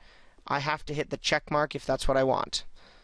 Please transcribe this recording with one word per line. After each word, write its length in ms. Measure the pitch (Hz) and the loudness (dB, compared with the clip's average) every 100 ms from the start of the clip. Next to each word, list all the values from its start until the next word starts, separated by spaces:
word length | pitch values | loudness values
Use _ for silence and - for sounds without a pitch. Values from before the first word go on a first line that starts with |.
| - - - - - | -12 -20 -20 -16 -4
I 120 | 139 | -2
have 260 | 143 151 - | 0 -2 -4
to 80 | |
hit 160 | 147 143 | -4 -4
the 80 | 135 | -4
check 340 | - 151 - | 0 0 2
mark 240 | 147 151 143 | 0 0 -2
if 100 | - | -2
that's 220 | 131 - | 0 2
what 100 | 135 | 4
I 60 | |
want. 420 | 131 - - - - - - - | 4 2 0 -6 -8 -12 -18 -20